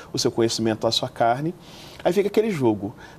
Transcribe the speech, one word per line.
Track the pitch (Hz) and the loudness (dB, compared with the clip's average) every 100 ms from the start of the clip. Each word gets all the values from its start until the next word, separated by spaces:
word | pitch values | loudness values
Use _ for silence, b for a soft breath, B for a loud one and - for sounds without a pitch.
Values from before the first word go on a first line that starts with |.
| B | B
o | - | -2
seu | 123 | 0
conhecimento | - 113 - 113 110 113 | 2 0 0 -2 0 0
à | |
sua | - 127 | 0 -2
carne. | - 117 123 156 - B B B B | 0 2 2 -4 -8 B B B B
Aí | 170 | 0
fica | 180 196 | 2 2
aquele | 226 220 | 2 2
jogo, | 170 123 104 98 - B | 2 2 2 -2 -10 B